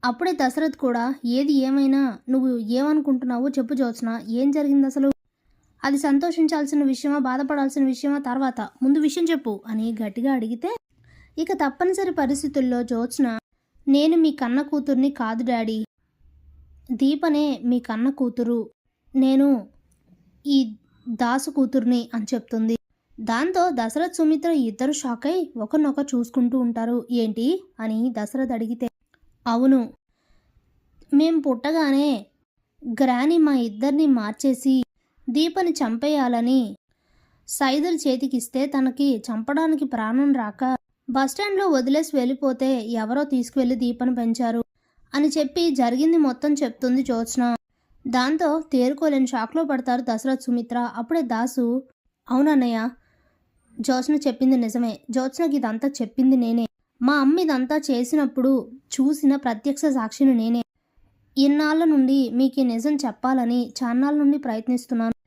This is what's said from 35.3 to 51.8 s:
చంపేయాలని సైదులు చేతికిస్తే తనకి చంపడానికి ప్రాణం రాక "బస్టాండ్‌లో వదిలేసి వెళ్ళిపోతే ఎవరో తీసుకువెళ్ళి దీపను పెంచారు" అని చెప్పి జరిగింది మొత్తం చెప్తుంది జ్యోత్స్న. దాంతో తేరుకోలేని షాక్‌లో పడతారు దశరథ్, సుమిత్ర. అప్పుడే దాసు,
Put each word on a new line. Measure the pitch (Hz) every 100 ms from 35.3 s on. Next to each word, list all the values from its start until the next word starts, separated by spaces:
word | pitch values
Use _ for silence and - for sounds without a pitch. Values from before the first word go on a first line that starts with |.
| 247 320 339 349
చంపేయాలని | 320 254 226 285 302 247 240 240 262 220 202 _ _ _ _ _ _ -
సైదులు | - 277 277 330 330
చేతికిస్తే | 294 254 269 247 - 262 277
తనకి | 277 262 254 277 233
చంపడానికి | - 220 226 285 320 311
ప్రాణం | 285 233 220 240 285
రాక | 277 214 202 254 262 _ _ -
"బస్టాండ్‌లో | 262 269 - 415 392 392
వదిలేసి | 285 254 285 311
వెళ్ళిపోతే | 285 247 269 277 254 269 262 220
ఎవరో | 233 214 254
తీసుకువెళ్ళి | 294 262 240 269 247
దీపను | 247 240 233 254
పెంచారు" | 247 233 226 240 233 233 _ _ _ _
అని | 269 294
చెప్పి | 302 285 349 339
జరిగింది | 269 240 254 311 330
మొత్తం | 285 240 294
చెప్తుంది | 294 269 233 254 254
జ్యోత్స్న. | 262 233 226 - 240 233 _ _ _ _
దాంతో | 262 247 254 311 339 311
తేరుకోలేని | 311 254 247 285 311 277 254
షాక్‌లో | 254 226 320
పడతారు | 302 269 254 247
దశరథ్, | 247 220 262 262
సుమిత్ర. | - 240 233 240 240 220
అప్పుడే | 233 330
దాసు, | 254 226 247 254 233 247